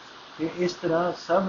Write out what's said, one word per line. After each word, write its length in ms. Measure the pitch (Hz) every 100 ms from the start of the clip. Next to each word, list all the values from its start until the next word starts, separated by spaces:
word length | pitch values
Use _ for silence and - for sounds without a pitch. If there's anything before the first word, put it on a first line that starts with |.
| - - - -
ਤੇ 120 | 160 170
ਇਸ 180 | 180
ਤਰ੍ਹਾਂ 400 | - 170 160 175 165 -
ਸਭ 160 | 175